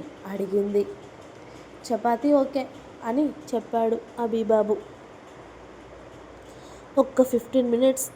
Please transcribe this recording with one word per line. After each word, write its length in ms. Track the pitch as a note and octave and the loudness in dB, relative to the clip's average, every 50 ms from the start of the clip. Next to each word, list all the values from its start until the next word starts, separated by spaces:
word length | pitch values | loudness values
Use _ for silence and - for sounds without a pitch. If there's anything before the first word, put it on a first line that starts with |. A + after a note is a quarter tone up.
| E3 - - - - | -4 -8 -14 -16 -12
అడిగింది. 600 | G3 G3 G3 G3 F3+ F#3+ G#3 G3+ G#3 G3+ G3+ G3+ - - - - - - - - - - - - - - - - - - - - | -10 -6 -6 -4 0 0 0 2 2 2 0 0 0 -4 -14 -16 -18 -20 -20 -20 -20 -20 -20 -20 -20 -20 -20 -20 -20 -20 -12 -6
"చపాతీ 480 | - A#3+ G#3+ A3 A#3+ A#3 A#3+ C#4+ D4 D4 | -4 -2 0 2 2 0 2 4 4 6
ఓకే" 340 | C#4 C4+ C4+ - C#4 B3+ - - - - - - - - | 6 4 2 0 -4 -6 -6 -10 -18 -18 -18 -16 -10 -6
అని 240 | A3+ A3+ C4+ D4+ C#4 | -2 0 0 0 0
చెప్పాడు 720 | G#3+ - - - - A3+ A3+ - - A3+ A3+ A3+ A3+ A3+ - - - - | -2 -6 -10 -6 -4 -4 -4 -2 -2 0 2 2 0 -2 -4 -8 -8 -4
అభిబాబు. 580 | A#3+ A3 A3+ A3+ A3 G#3 A3 G#3+ G#3 G#3 G#3+ - - - - - - - - - - - - - - - - - - - - - - - - - - - - - - - - - - - - - - - - - - - - C#4 | -4 0 0 0 2 4 4 4 4 2 0 -2 -4 -10 -18 -20 -20 -20 -20 -20 -20 -20 -20 -20 -20 -20 -20 -20 -20 -20 -20 -20 -20 -20 -20 -20 -20 -20 -20 -20 -20 -20 -20 -20 -20 -20 -20 -20 -20 -20 -20 -20 -16 -4 2 2
"ఒక్క 240 | C4+ C4+ - - B3+ | 2 2 4 4 4
ఫిఫ్టీన్ 480 | B3+ - A#3 - - - C4 B3 A#3+ | 4 4 -2 0 0 2 2 2 2
మినిట్స్ 400 | A#3 A#3 C4 C4 C4 C4 - - - | 2 4 4 4 4 2 -2 -8 -6